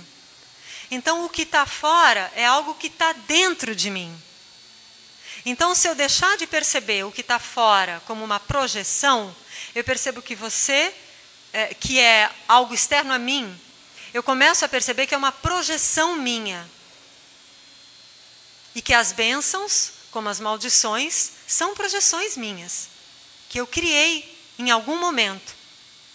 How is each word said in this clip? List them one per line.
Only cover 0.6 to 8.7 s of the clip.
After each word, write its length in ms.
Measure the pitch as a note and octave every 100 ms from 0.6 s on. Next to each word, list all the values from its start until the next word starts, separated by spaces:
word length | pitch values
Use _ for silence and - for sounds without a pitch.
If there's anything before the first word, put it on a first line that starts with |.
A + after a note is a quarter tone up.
| - - -
Então, 340 | B3+ D#4 E4
o 40 | E4+
que 160 | - D#4
tá 200 | D4+ C#4
fora 640 | - D4+ E4+ D4+ G#3 F#3
é 100 | -
algo 300 | A#3+ C#4 D4+
que 160 | D4+ D#4
tá 220 | - E4
dentro 600 | C4 G#3 D#4+ F#4 E4 A#3
de 160 | G3 G3+
mim. 240 | F#3+ E3+ E3 - - - - - - - - - - - -
Então, 300 | B3 B3 E4+
se 120 | F4+ F4
eu 80 |
deixar 420 | C#4+ C#4 - F#4 G4+
de 100 | E4
perceber 580 | D#4 D4+ C#4 G#3+ G3+
o 80 | G3
que 100 | A3
tá 160 | - A#3+
fora 640 | - B3 A3 G3 F3+ E3+ -
como 180 | A3
uma 160 | A3 G3+
projeção, 960 | - C#4+ B3+